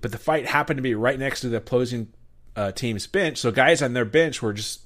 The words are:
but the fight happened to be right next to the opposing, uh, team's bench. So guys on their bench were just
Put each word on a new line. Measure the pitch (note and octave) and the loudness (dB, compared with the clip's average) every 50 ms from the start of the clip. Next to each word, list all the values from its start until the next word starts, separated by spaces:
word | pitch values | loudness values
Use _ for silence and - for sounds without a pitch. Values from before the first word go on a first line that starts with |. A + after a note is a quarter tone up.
but | - B2+ | -6 -8
the | - - | -8 -6
fight | - - D#3 D#3+ B2+ - | -2 0 0 0 0 2
happened | - D3 D3 - D#3 C3+ | 2 2 2 2 -2 -2
to | |
be | C3 C3 A#2 | 0 -2 0
right | G#2+ A2 A#2+ C#3 C3 | 2 2 2 2 2
next | C3+ C#3 C3 - | -2 -4 -4 -4
to | - B2+ | -4 -2
the | A2+ A2 | -4 -4
opposing, | G2 - - B2 B2+ A#2+ B2 A#2+ A2+ - _ - - - - - - - - | -4 0 0 0 0 0 -2 -6 -8 -8 _ -20 -20 -20 -20 -20 -20 -16 -6
uh, | - G#2 G2 | -4 -4 -4
team's | F#2+ - - A#2+ A2+ G2+ - | -4 -4 -4 -4 -4 -4 -6
bench. | - - F#3+ G3 D#3+ C#3 - | -4 -2 0 0 0 -2 0
So | - B2 | -2 0
guys | G#2+ B2+ C3 C#3 E3+ E3 D3 | 4 4 6 6 6 4 2
on | B2+ A#2+ | 0 0
their | B2+ A#2+ | 0 -2
bench | G#2+ G#2 D#3 E3 D#3+ B2+ - | 2 4 4 4 4 0 -2
were | - A2 G#2 | -4 -4 -2
just | G#2 A2 - - - - | -2 -6 -8 -10 -12 -16